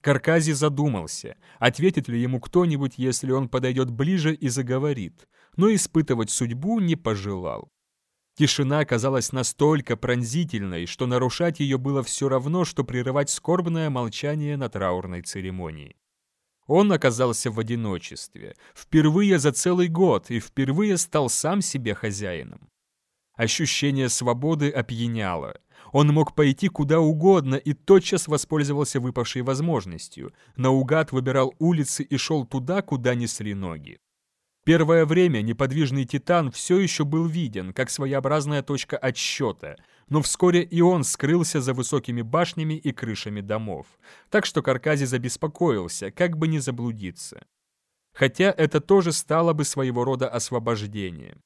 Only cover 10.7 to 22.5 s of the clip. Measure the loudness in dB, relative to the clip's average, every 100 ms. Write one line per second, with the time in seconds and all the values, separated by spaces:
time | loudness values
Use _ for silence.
10.7 | -6 -6 -4 -2 0 0 0 -2 -2 -2
11.7 | -2 0 -2 -2 -2 0 0 0 -2 -2
12.7 | -2 -4 -2 -2 -2 -2 -4 0 0 0
13.7 | -2 -2 -2 -4 -4 -4 -2 -2 -4 -4
14.7 | -2 -2 -2 -4 -10 -10 -8 -8 -6 -8
15.7 | -10 -16 -20 _ _ _ _ _ _ _
16.7 | 4 4 4 2 2 0 0 -4 -4 -4
17.7 | -2 -4 -6 -8 -16 -18 -18 -20 -20 -20
18.7 | -20 2 4 6 4 4 4 4 0 0
19.7 | 2 2 4 4 4 0 -6 -4 -2 0
20.7 | 2 2 0 0 0 0 0 0 0 -2
21.7 | -4 -4 -4 -4 -6 -6 -8 -10